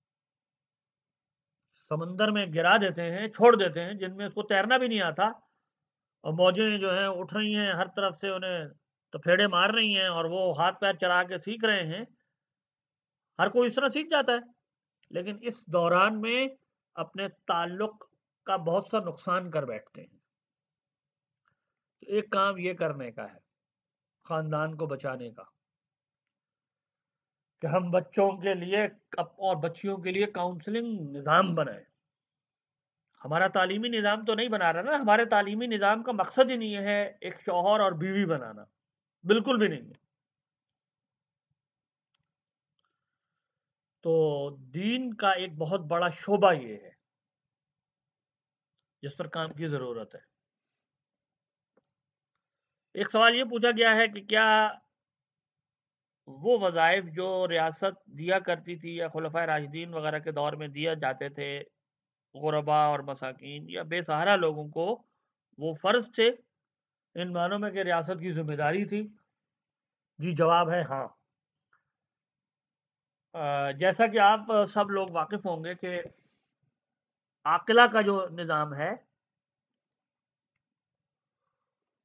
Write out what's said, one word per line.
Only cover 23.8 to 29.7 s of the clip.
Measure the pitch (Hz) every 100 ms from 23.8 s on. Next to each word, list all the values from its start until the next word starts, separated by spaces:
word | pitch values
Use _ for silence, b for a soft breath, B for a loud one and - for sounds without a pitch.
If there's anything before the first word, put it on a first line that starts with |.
| _ _ _ _ -
ख़ानदान | 160 156 151 160 156
को | 156
बचाने | 135 139 127 120
का, | 104 - _ _ _ _ _ _ _ _ _ _ _ _ _ _ _ _ _ _ _ _ _
कि | 160
हम | 180 175
बच्चों | 180 - 202 196 190
के | 196 185
लिए | 180 202 208 - _
कप-, | - 165 -
और | 190 165
बच्चियों | 160